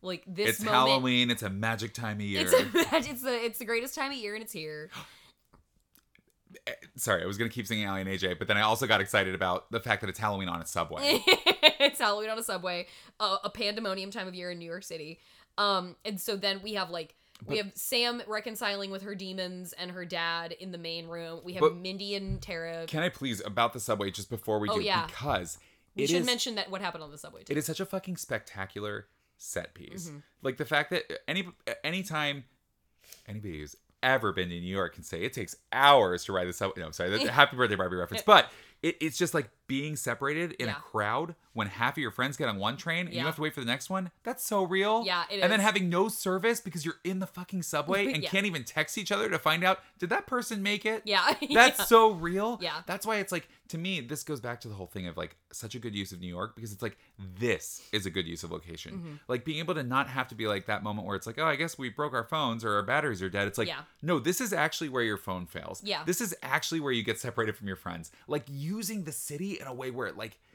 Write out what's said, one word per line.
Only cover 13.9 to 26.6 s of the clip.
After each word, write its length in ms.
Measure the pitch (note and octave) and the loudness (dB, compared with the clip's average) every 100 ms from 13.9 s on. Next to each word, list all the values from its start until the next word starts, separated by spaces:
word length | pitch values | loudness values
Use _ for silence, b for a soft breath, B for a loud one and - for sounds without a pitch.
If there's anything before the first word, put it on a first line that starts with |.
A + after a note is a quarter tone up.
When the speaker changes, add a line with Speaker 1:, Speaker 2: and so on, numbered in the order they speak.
| F#3+ F#3+ | -4 -6
Speaker 1:
time 160 | G#3+ F#3 | -8 -8
of 80 | |
year 160 | F3+ F3+ | -8 -8
in 80 | F3 | -8
New 60 | |
York 180 | E3+ E3+ | -8 -10
City. 380 | - E3 D3+ E3 b b b - | -10 -10 -10 -14 b b b 0
Um, 360 | G3+ F#3+ F3+ - | 2 2 0 -8
and 160 | A3+ G3 | -8 -6
so 140 | - G3+ | -4 -2
then 240 | G3 G3 | 0 -2
we 140 | G3+ | -4
have, 160 | G#3 F3+ | -4 -4
like, 240 | E3+ E3 _ b b G#2 | -6 -8 _ b b -4
we 100 | G#3+ | -2
Speaker 2:
But 80 | G3 | -2
Speaker 1:
have 60 | - | -6
Sam 440 | - A#3+ A#3+ A#3+ G#3 | -2 2 2 0 -4
reconciling 640 | G#3+ G#3+ A3 G#3+ G3+ G3 | -6 -4 -4 -2 -2 -4
with 120 | G3 | -6
her 120 | G3 | -8
demons 580 | G3 F#3+ F#3+ F3+ F3+ F3+ | -8 -8 -6 -6 -6 -12
and 180 | - F3+ | -10 -10
her 120 | F3+ | -8
dad 460 | F3 E3+ E3 E3+ E3+ | -6 -4 -2 -2 -6
in 200 | E3+ F#3+ | -10 -10
the 40 | F3 | -8
main 280 | E3 E3 E3 | -8 -8 -8
room. 340 | E3+ E3 E3 | -8 -8 -10
We 80 | F3 | -10
have 80 | F3+ | 2
Speaker 2:
But 160 | D#3 F3 | 2 4
Speaker 1:
Mindy 400 | F#3 F#3+ G3+ G3+ | -6 -6 -4 -6
and 260 | F#3+ B2+ | -4 -6
Tara. 420 | - E3+ E3 E3 E3 | -4 -8 -6 -8 -6
Speaker 2:
Can 160 | D#3 | 0
I 60 | F3 | 0
please, 300 | - C3+ G#2 - | -2 -4 -4 -4
about 280 | G#2 A#2 | 2 2
the 60 | B2 | 0
subway, 300 | A2+ G#2+ G2+ | -2 0 0
just 180 | F#2 G2 | -4 -8
before 300 | A2+ - G#2+ | -8 0 0
we 100 | G#2 | 2
Speaker 1:
Oh, 60 | A3 | 0
Speaker 2:
do, 20 | |
Speaker 1:
yeah. 220 | G3+ F#3 D#3+ | 2 2 0
Speaker 2:
because 500 | - C3+ A2+ F2 - b b b | -6 -2 -2 -2 -12 b b b
Speaker 1:
We 80 | - | -2
Speaker 2:
it 60 | C#3 | 2
Speaker 1:
should 60 | F3 | 2
Speaker 2:
is 40 | B3 | 2
Speaker 1:
mention 300 | B3 B3+ | 0 0
that 120 | A3 | -4